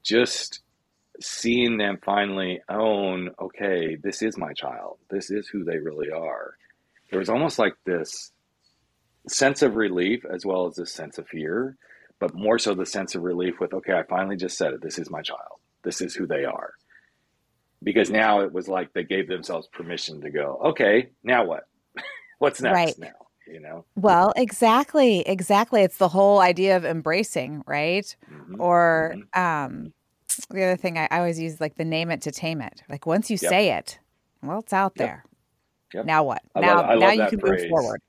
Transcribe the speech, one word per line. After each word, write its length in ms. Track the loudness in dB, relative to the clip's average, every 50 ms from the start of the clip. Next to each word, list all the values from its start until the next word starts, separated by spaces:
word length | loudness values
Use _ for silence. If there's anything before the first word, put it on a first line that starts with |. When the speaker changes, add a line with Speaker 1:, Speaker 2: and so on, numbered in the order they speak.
| _
Speaker 1:
just 580 | 2 2 2 2 2 -2 -8 -8 -10 -14 -18 _ _ _ _ _ _ _ _ _ _ _ -16
seeing 560 | -14 -12 -10 -4 -2 0 2 2 2 2 0
them 200 | 0 -2 -2 -2 -4 -4
finally 560 | -2 0 0 0 0 -2 -4 -4 -4 -6 -8 _ -6
own, 640 | -4 0 0 0 0 0 -2 -2 -4 -4 -6 -8 -10 -10
"Okay, 540 | -14 -14 -10 -6 -4 -2 -2 -2 -2 -4 -6
this 260 | -6 -8 -8 -6 -4
is 160 | -4 -4 -4
my 160 | -6 -10 -8 -8
child. 440 | -10 -10 -10 -10 -10 -12 -14 -14 _ _ _
This 200 | -8 -8 -6 -6
is 160 | -6 -8 -6 -6
who 140 | -8 -6 -4
they 140 | -4 -4
really 340 | -4 -6 -6 -8 -6 -8 -6
are." 440 | -6 -6 -6 -6 -8 -8 -10 -14 -16 _ _ _ _ _ _ _ _ _ _ _
There 100 | -4 -4
was 100 | -2 0
almost, 300 | 0 0 0 0 0 0
like, 140 | 0 0 0 _ _
this 460 | -2 -2 -2 -4 -6 -10 -16 -16 -18 _ _ _ _ _ _ _ _ _ _ _ _ _ _ _ _ _ _ _
sense 340 | -8 -2 2 2 2 4 4
of 140 | 2 2 4
relief 480 | 2 0 0 2 0 0 0 0 -2 -4
as 200 | -10 -10 -6 -4
well 220 | -2 0 0 0
as 80 | -2 -4
this 180 | -8 -10 -10 -10
sense 240 | -12 -14 -12 -12
of 100 | -16 -14
fear, 480 | -12 -10 -8 -6 -4 -4 -4 -4 -4 -8 _ _ _ -20 _ _ _ _ _
but 140 | -6 -4 -4
more 240 | 0 2 2 2 2
so 140 | 2 -2 -2
the 120 | -2 -4
sense 300 | -4 -4 -6 -6 -6 -6
of 80 | -6 -4
relief 360 | -2 -2 0 -2 -2 -2 -4
with, 140 | -6 -4 -4
"Okay, 200 | -6 -2 0 0
I 100 | 0 0
finally 340 | -2 -2 -2 -2 -2 -4
just 200 | -6 -6 -8 -4
said 160 | -2 -2 -2 -2
it. 80 | -4
This 180 | -10 -10 -8 -10
is 100 | -10 -10
my 120 | -10 -10
child. 380 | -10 -10 -12 -12 -14 -18 -20 _ _ _ _ _ -8
This 180 | -8 -6 -6
is 140 | -8 -8 -6
who 100 | -6 -4
they 180 | -4 -2 -4 -2
are." 280 | -4 -6 -8 -10 -12 -16 _ _ _ _ _ _ _ _ _ _ _ _ _ _ _ _ _ _ _ _ _ -6
Because 260 | 0 2 2 2 4
now 300 | 2 2 4 4 4 2
it 120 | 2 0 -4
was 140 | -6 -6
like 260 | -4 -4 -4 -4 -4 _
they 100 | -8 -4
gave 240 | -2 -2 -2 -2
themselves 400 | -4 -6 -8 -6 -8 -8 -8 -8 _
permission 520 | -16 -14 -10 -10 -8 -8 -8 -10 -12 -12
to 80 | -14 -6
go, 280 | -6 -4 -4 -4 -6 0 0
"Okay, 440 | 0 2 4 4 6 6 4 2 0 _ _ -2
now 200 | 0 2 2 2
what? 220 | 0 -2 -6 -8 _ _ _ _ _ _
<laughs> 80 | -14 -14 -14 -18 -20 -20 _ _ _
What's 220 | 0 0 0 0
next 120 | 0 2 4
Speaker 2:
Right. 240 | 4 2 0 -2 -6
Speaker 1:
now?" 260 | -14 -20 -20 _ -20 _ _ _ _
You 120 | -20 -20 -18
know? 260 | -16 -16 -16 -16 -18 _ _
Speaker 2:
Well, 360 | 2 4 6 6 8 6 4 4
exactly, 840 | 2 0 0 2 2 4 6 6 4 2 2 4 4 6 6 4 2
exactly. 600 | 2 0 -2 -2 0 2 4 4 4 4 4 4
It's 160 | 4 4 4
the 120 | 2 2 4
whole 300 | 6 6 8 8 8 8
idea 380 | 6 6 4 4 4 4 4
of 80 | 4 2
embracing, 760 | 0 -4 -2 0 0 0 0 0 -2 -2 -4 -4 -4 -8 -10 -6
right? 500 | -4 -2 -2 0 0 0 -2 -4 -6 -18 _ _ -20
Speaker 1:
Mm-hmm. 300 | -20 -20 -18 -16 -6 -2
Speaker 2:
Or, 540 | 2 4 6 6 6 6 4 4 2 0 -4
Speaker 1:
Mm-hmm. 260 | -8 -12 _ -2 0
Speaker 2:
um, 520 | 0 0 0 -2 -4 -6 -8 -12 -12 -14 _ _ _ _ _ _ _ -8 -8 -8 -8 _
the 120 | -4 0 0
other 140 | 0 0
thing 220 | 0 -2 -4 -2 -2
I, 80 | -2 0
I 80 | 0
always 220 | 0 0 0 -2 -2
use, 200 | -4 -6 -4 -4
like, 140 | -6 -6 _
the 80 | -4 -4
name 280 | -2 -2 -2 -2 -2
it 100 | -4 -4
to 100 | -6 -8
tame 300 | -8 -6 -6 -6 -6 -6
it. 220 | -8 -10 -14 -18 _
Like, 200 | -14 -14 -8 -2
once 240 | 0 0 0 0 0
you 80 | -4 -2
Speaker 1:
Yep. 80 | 0 2
Speaker 2:
say 200 | 4 4 4 2
it, 260 | 0 -2 -6 -10 -20 _ _ _ _ _ _ _ _ _ -10
well, 160 | -8 -8 -8
it's 120 | -6 -2
out 220 | 0 0 0 0 _
Speaker 1:
Yep. 100 | -4 -4
Speaker 2:
there. 180 | -4 -6 -12 _ _ _ _ _ _ _ _ _ _ _ _ _ _ -10
Speaker 1:
Yep. 100 | -6 -2
Speaker 2:
Now 180 | 2 2 2 2
what? 180 | 2 -2 -6 _ _ _
Speaker 1:
I 60 | 2
Speaker 2:
Now, 140 | 4 4 4
Speaker 1:
love, 100 | 4 4
I 80 | 4 6
Speaker 2:
now 60 | 6
Speaker 1:
love 140 | 6 6 6
Speaker 2:
you 40 | 6
Speaker 1:
that 80 | 2 2
Speaker 2:
can 80 | 0 0
Speaker 1:
phrase. 220 | 2 2 2 2 0
Speaker 2:
move 60 | 0
forward. 320 | 0 0 0 0 -4 -6 _